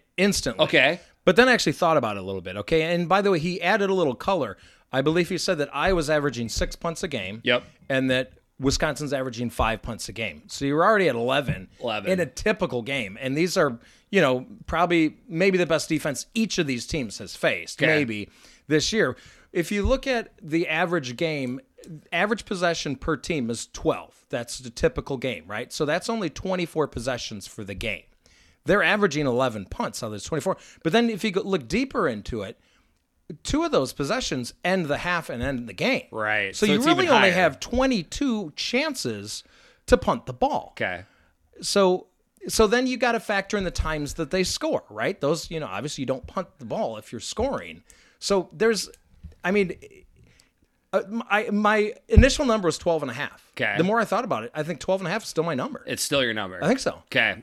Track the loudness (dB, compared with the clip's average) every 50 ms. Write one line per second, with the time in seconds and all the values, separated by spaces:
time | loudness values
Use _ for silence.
0 | _ _ -2 2 2 2 2 2 -2 -2 2 2 2 6 6 6 6 6 4 0
1 | -8 _ _ _ 4 6 8 8 8 8 6 4 4 0 0 2 2 4 4 4
2 | 2 0 -4 -4 -6 -6 -6 -6 -6 -6 -6 -6 -2 2 2 2 2 2 0 0
3 | 2 2 2 4 4 4 2 2 2 -2 -2 0 0 2 2 2 2 2 2 2
4 | 2 2 0 -2 0 0 0 0 0 -4 -6 _ -18 -20 _ _ _ -4 0 2
5 | 2 4 4 2 2 0 -2 -4 -2 -2 0 -2 -2 -4 -2 0 0 2 2 2
6 | 2 2 2 2 2 0 -2 -2 -6 -4 -4 -4 -4 -4 -6 -6 -6 -6 -6 -6
7 | -6 -6 -6 -6 -6 -8 -8 -4 0 0 0 0 0 -6 -20 _ -6 -2 0 0
8 | 2 2 0 0 -2 -4 -10 _ _ _ _ -2 -2 0 0 0 0 -2 -2 -4
9 | -4 -4 -4 -4 -4 -6 -6 -6 -6 -6 0 0 0 0 0 -2 -6 -10 -10 -10
10 | -10 -10 -8 -6 -6 -8 -8 -12 -16 -14 -8 -4 -2 0 2 4 4 4 4 4
11 | 4 2 2 0 0 0 0 0 0 -2 -4 -6 -8 -16 -14 -8 -4 -4 -4 -2
12 | 0 0 0 0 0 -4 -4 -4 -2 -2 0 0 -2 -2 -2 -4 -4 -4 -4 -4
13 | -6 -6 -8 -6 -4 -2 0 0 0 2 2 2 2 2 0 -4 -14 -20 -20 _
14 | _ 0 2 4 4 4 2 0 -2 -8 -16 -16 -10 -4 0 0 2 4 4 4
15 | 4 2 0 -6 _ -6 0 2 2 4 4 2 2 2 0 -2 0 0 -2 -2
16 | -2 -4 -6 -6 -8 _ -2 -2 0 0 0 -2 0 0 -2 -4 -4 -6 -4 -4
17 | -4 -6 -8 -12 -12 -12 -8 -2 0 0 0 -2 -6 -8 -4 0 2 4 4 2
18 | 2 0 -4 -6 -8 -10 _ _ -20 -20 -20 _ _ 0 0 2 2 2 2 2
19 | 2 0 0 -6 -14 -20 -20 -20 -16 _ -4 -4 -2 -2 -2 0 2 2 0 0
20 | 0 -2 -2 -4 -4 -8 _ -16 -8 -2 -2 0 0 0 0 0 0 0 0 -2
21 | -2 -4 -4 -4 -2 -2 -2 -2 -4 -6 -6 -8 -12 _ _ -20 -18 -18 -18 -16
22 | _ -4 -2 0 0 0 0 -2 -4 -8 -4 0 0 0 0 0 -2 -4 -4 -4
23 | -2 -4 -4 -4 -2 -4 -4 -2 -2 -4 -4 -6 -8 -12 -10 -2 0 0 0 -2
24 | -4 -16 _ _ _ -8 -6 -6 -6 -8 -12 -12 -12 -12 -6 0 0 0 0 -2
25 | -6 -6 -6 -4 -4 -4 -6 -6 -10 -10 -8 -8 -8 -8 -4 -4 -2 0 -2 -2
26 | -2 -4 -4 -4 -4 -6 -6 -6 -4 -4 -2 -2 -2 -4 -2 -2 -2 -2 -4 -6
27 | -4 -4 -4 -4 -6 -10 -10 -12 -14 -14 -14 -14 -10 -10 -8 -6 -6 -6 -6 -8
28 | -12 _ _ _ _ _ _ _ _ _ _ _ 0 2 2 4 4 4 4 4
29 | 2 2 2 2 0 2 2 2 0 0 -2 -4 -10 -10 -8 -6 -6 -6 -6 -8
30 | -8 -8 -8 -8 -6 -4 -4 -2 -2 -2 -4 -4 -6 -20 -12 -4 -2 2 2 4
31 | 4 2 0 0 -2 -2 -2 -2 -2 0 -2 -2 -2 -2 -2 -2 -2 0 -2 0
32 | 0 0 0 -2 -6 -6 -6 -6 -6 -8 -12 _ _ _ _ _ _ _ _ _
33 | _ _ _ _ _ -20 -18 -10 -4 -2 0 0 2 2 2 2 2 0 -2 -4
34 | -2 -2 -2 -2 -2 -4 -4 -4 -6 -8 -10 _ 0 0 0 0 0 0 -2 -2
35 | 0 -2 -2 -2 -2 -6 -6 -4 -4 -2 -4 -4 -6 -8 -6 -2 0 0 0 -2
36 | -4 -6 -6 -2 0 0 2 2 0 -2 0 0 2 4 4 4 4 4 4 4
37 | 6 6 6 8 6 6 6 6 4 2 2 -2 -8 -2 0 2 2 2 2 0
38 | -2 -6 -4 -2 0 0 0 -2 -4 -8 -8 -8 -6 -2 0 0 0 0 -4 -4
39 | -6 -6 -6 -6 -8 -10 -12 -12 -14 _ _ -20 -20 -20 _ _ 2 4 4 4
40 | 4 0 -2 -2 -2 -8 -4 -2 0 0 0 -2 -4 -6 -8 -6 -4 -4 -4 -6
41 | -10 _ _ _ _ _ _ _ _ _ _ -10 -4 0 4 4 6 6 4 2
42 | -2 _ _ _ _ _ _ -14 -10 -4 2 4 4 4 4 2 2 0 0 0
43 | 0 0 0 0 -2 -2 -2 -2 -2 -2 -4 -4 -4 -4 -4 -4 -4 -2 -2 -4
44 | -6 -6 -6 -6 -6 -2 -2 -2 0 -2 -2 -4 -2 -2 -2 -2 -4 -6 -6 -4
45 | -2 -2 -2 0 0 0 0 -2 -4 -8 -8 -8 -8 -6 -8 -6 -6 -6 -6 -6
46 | -4 -4 -4 -4 -6 -10 -8 -8 -8 -8 _ -16 -10 -8 -4 -4 -4 -4 -6 -8
47 | -12 -12 -12 -10 -10 -8 -4 -4 -2 -2 -2 -4 -8 -10 -16 -18 _ _ -20 _
48 | _ _ _ -8 -2 0 0 0 0 -2 -4 0 2 2 2 0 -4 -8 -12 _
49 | _ _ _ -20 -20 -20 -14 _ -2 0 2 2 0 0 -4 -12 -16 -20 -20 -20
50 | -20 _ _ _ -20 _ _ _ _ _ _ _ _ _ _ _ _ -2 -2 -2
51 | -2 -2 -6 -6 -2 0 0 0 2 0 0 2 4 4 4 4 2 0 -2 -8
52 | _ 6 8 8 8 8 6 2 2 2 2 2 2 0 -2 0 0 0 0 0
53 | -2 -4 -6 -6 -8 -8 -10 -16 _ _ -6 -2 -2 0 2 2 2 4 4 2
54 | 2 0 0 -2 0 -2 -4 -4 -4 -6 -6 -6 -6 -6 -6 -6 -2 -2 -2 -2
55 | -2 -4 -4 -4 -6 -4 -4 -2 -2 -2 -2 -2 -4 -6 -8 -10 -8 -8 -6 -4
56 | -2 0 2 2 2 2 0 -2 -4 -6 -6 -2 0 0 0 0 0 -4 -6 -6
57 | -10 -2 2 2 2 2 0 -4